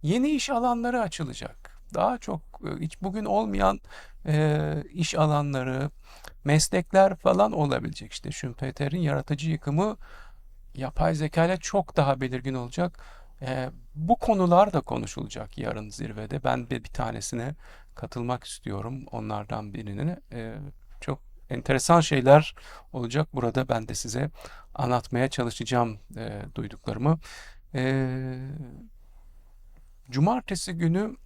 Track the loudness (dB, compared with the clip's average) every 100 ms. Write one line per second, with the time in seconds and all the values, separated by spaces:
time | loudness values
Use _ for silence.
0 | 2 2 2 0 0 0 2 0 0 0
1 | -2 -4 -8 -8 -10 -12 -20 -20 -8 2
2 | 2 2 -4 -8 -8 -12 -8 -6 -6 -4
3 | -6 -4 0 0 0 2 2 2 -6 -18
4 | -18 -12 0 2 4 2 0 -2 -6 -4
5 | -2 2 4 4 0 -2 -2 -2 -4 -6
6 | -20 -20 -18 -8 2 4 4 0 4 6
7 | 6 6 2 6 4 4 2 2 -2 -8
8 | -12 -12 -10 -8 -8 -6 -6 -2 -2 0
9 | 0 0 -2 -4 -2 -2 0 0 0 -2
10 | -12 -16 -18 -18 -20 -20 -16 -8 -6 0
11 | 2 2 0 2 2 2 0 -2 0 2
12 | 2 2 0 -2 -4 -4 -6 -2 -2 -4
13 | -20 -20 -20 -12 -6 -4 -4 -8 -16 -8
14 | 2 2 4 4 6 8 8 4 -2 -4
15 | -4 -8 -8 -8 -12 -8 -6 -6 -8 -10
16 | -10 -8 -8 -4 0 -2 -2 -6 -6 -4
17 | -4 -4 -6 -6 -6 -8 -14 -20 -20 -14
18 | -10 -6 -4 -4 -6 -12 -8 -6 -6 -10
19 | -8 -8 -6 -6 -6 -6 -6 -10 -8 -4
20 | -4 -6 -10 -12 -10 -10 -14 -16 -20 -14
21 | -8 -8 -8 -20 -8 -6 0 0 6 6
22 | 6 2 10 10 10 -6 -18 -20 -12 -6
23 | -2 0 -2 0 0 2 2 0 -2 -8
24 | -6 -4 -4 -6 -18 -18 -18 -4 0 0
25 | 0 0 0 0 -4 -4 0 2 2 -2
26 | -12 -10 -8 -8 -10 -8 -8 -8 -6 0
27 | 2 2 0 -18 -18 -20 -10 -4 0 0
28 | 0 -4 -6 -8 -10 -10 -12 -16 -20 -20
29 | -20 -20 -20 -20 -20 -20 -20 -20 -20 -20
30 | -6 2 4 4 0 -6 -4 0 2 2
31 | 0 -4